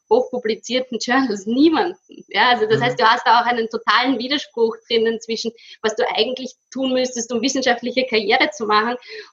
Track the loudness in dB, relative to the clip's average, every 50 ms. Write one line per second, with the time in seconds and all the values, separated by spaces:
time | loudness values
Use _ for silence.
0 | _ _ 2 2 2 0 -6 -6 -4 -4 -4 -4 -6 -4 -4 -4 -2 -4 -6 -6
1 | -2 0 0 0 2 0 -2 -4 -4 -4 2 4 4 4 4 2 0 -2 -4 -8
2 | _ _ -20 -20 -18 _ 0 2 2 4 4 2 2 2 2 2 2 -2 0 2
3 | 4 4 4 4 4 4 4 4 4 2 0 -2 -2 -4 -6 -4 0 2 2 2
4 | 2 0 -2 -2 -2 -4 -4 -4 -4 -8 _ 0 0 0 0 -6 _ _ 0 0
5 | 2 0 -2 -4 -6 -6 -6 -6 -6 -8 -8 -10 -20 -20 -18 _ -4 -2 0 0
6 | -2 -2 0 0 0 0 -2 -8 -10 -12 -14 _ _ _ -8 -4 -2 0 0 0
7 | 0 -2 -4 -8 -6 -4 -4 -2 -2 -2 -2 0 0 0 0 0 -2 -4 -2 -2
8 | -2 0 -2 -2 0 2 2 2 2 0 -2 -6 -2 0 2 2 2 0 -4 -8
9 | -10 -16 -18 -18 -18 -8